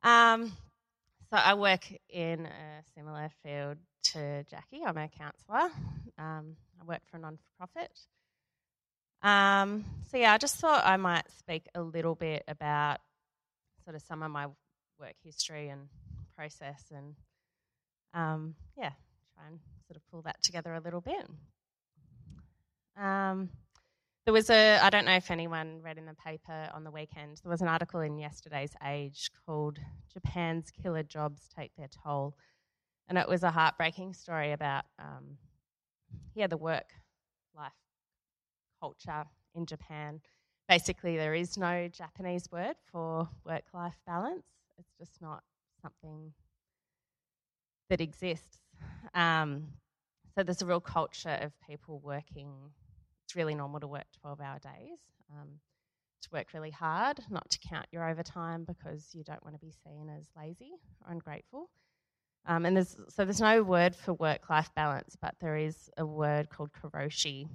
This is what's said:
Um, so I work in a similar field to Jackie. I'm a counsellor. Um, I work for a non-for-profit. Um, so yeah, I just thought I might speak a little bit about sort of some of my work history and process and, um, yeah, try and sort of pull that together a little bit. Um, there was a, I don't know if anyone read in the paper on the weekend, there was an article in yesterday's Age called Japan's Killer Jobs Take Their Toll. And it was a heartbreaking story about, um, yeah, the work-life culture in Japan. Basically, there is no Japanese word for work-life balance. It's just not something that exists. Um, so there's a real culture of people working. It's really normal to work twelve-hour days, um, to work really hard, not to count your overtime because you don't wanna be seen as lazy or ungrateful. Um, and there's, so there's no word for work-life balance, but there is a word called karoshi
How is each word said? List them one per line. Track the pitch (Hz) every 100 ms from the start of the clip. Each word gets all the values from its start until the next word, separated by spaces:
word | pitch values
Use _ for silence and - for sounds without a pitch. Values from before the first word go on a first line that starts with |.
Um, | 233 233 233 226 233 - - _ _ _ _ _ -
so | 208
I | 160
work | 202 202 185 - 185 _
in | 175 165 165 160
a | - 151 151 160
similar | - 151 151 151 _
field | 151 143 143 147 175 _ -
to | 160 143 143
Jackie. | 143 - - 277
I'm | 302 160
a | 151
counsellor. | - 147 - _ 226 339 - - - - -
Um, | 156 156 156 160 _ 180
I |
work | 170 170 _
for | 170
a |
non-for-profit. | 160 156 _ _ 180 320 349 - - _ _ _ _ _ _ _ _ _ _ _
Um, | 202 202 196 196 196 208 208 - -
so | 254
yeah, | 233
I | 214
just | 277 -
thought | 330 294
I | - 190
might | 185 170 -
speak | - - 165 -
a | 175
little | 165 165 165 160
bit | 165 156 -
about | 151 151 147 147 - _ _ _ _ _ _ _ _
sort | -
of | 156
some | - 156
of | 156
my | 147 143 143 _ _ _ _
work | 135 -
history | 165 151 - 156 147
and | 139 139 - - - - -
process | 151 - 139 143 -
and, | 147 143 151 - _ _ _ _ _ _ _ _
um, | 170 160 156 156 156 - -
yeah, | 185 143 _ _ _
try | _ 151
and | 160 147 - _
sort | 160
of | _
pull | 170
that | 160 -
together | - 175 165
a | 165
little | 160 175
bit. | 180 381 - 151 - _ _ _ _ _ _ - - - - _ _ _ _ -
Um, | 196 196 196 190 185 - _ _ _ _ _ _ -
there |
was | 220 220
a, | 226 214 214
I | 196
don't | 208 -
know | 185
if | -
anyone | 170 165 165 160 160
read | 160 160
in |
the | 160
paper | 156 160 156 - 160 156
on | 156
the | 156
weekend, | 151 156 - 147 151
there | 175
was | 170
an | 175
article | 165 170 175
in | 156 151
yesterday's | 147 151 160 147 143 -
Age | 143 143 143 143 - _ -
called | 151 151 147 - - -
Japan's | - - 180 165 165 160
Killer | - 185 160
Jobs | 147 156 151 147 - -
Take | 131 -
Their | 139
Toll. | - 151 143 139 - _ _ _ _ _ _ _
And | 180
it | -
was | 180
a | 175
heartbreaking | 165 160 - 165 165 185
story | 180 - 160 147
about, | 147 147 139 - -
um, | 147 139 139 143 - _ _ _ _ _ _ - -
yeah, | 214 196
the | 165
work-life | 160 160 - - _ _ _ _ _ 156 143 _ _ _ _ _ _ _ _ _ _ _
culture | 156 - 175 151 151 _ _
in | 170
Japan. | 170 156 - 151 151 151 _ _ _ _ -
Basically, | 180 - 185 175 165
there | 156
is | 160 175 -
no | 175 175 175
Japanese | 175 165 - 185 180 175
word | 170 202 330 _
for | 175 165 160 165 - -
work-life | 160 - 180 175 - -
balance. | 175 233 359 - _ _ _
It's | 175 _
just | 170 _
not | 165 143 _ _ _ _
something | 156 _ 160 156 156 147 _ _ _ _ _ _ _ _ _ _ _ _ _ _ _
that | 180
exists. | 165 - 180 160 - _ _ - - - -
Um, | 180 170 160 151 143 151 - _ _ _ _ -
so | -
there's | 180 180
a | 180
real | 175
culture | - 170 156 - 170 147
of | 151 - -
people | 147 - 151
working. | 143 143 147 151 143 139 139 143 _ - _ _
It's | -
really | 180 160
normal | 151 143 147
to | 147
work | 143 - _
twelve-hour | 147 143 139 139
days, | 139 143 269 339 _ _ _
um, | 147 147 147 _ _ _ _ _ _
to | -
work | 156 -
really | 160 156
hard, | 151 165 165 240 294 220
not | 196 -
to | -
count | - 160 -
your | 165 165
overtime | 160 170 175 165 165
because | 165 170 160 151 151
you | 170
don't | 156 151
wanna | - 151
be | 160 156
seen | 156 147 156
as | 151 156 165
lazy | 156 175 262 349 _ -
or | -
ungrateful. | 170 160 147 - 262 349 _ _ _ _ _ _ _ -
Um, | 170
and | 170 190
there's, | 180 - -
so | -
there's | 196 202
no | 220 226
word | 202 180 175
for | 175 -
work-life | 175 160 147 - 156 160
balance, | - 151 139 - -
but | - -
there | 170 156
is | 156 160 - -
a | 160
word | 151 151 147 151
called | - 147
karoshi | - 151 147 143 - 156 139 151